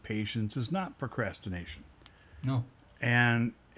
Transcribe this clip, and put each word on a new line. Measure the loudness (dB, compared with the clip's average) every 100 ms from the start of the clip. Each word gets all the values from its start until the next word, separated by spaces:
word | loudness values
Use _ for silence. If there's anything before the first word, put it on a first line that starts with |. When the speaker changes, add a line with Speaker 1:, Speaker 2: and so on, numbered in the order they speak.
Speaker 1:
Patience | -4 -2 -2 -2 -2 -2
is | -2
not | -2 -4 -6
procrastination. | -6 -2 -4 -4 -6 -6 -8 -12 -16 -20 -20 -20 -20 -6
Speaker 2:
No. | -2 0 -2 -10 -20 -2
Speaker 1:
And, | 4 6 6 6 2 -2 -12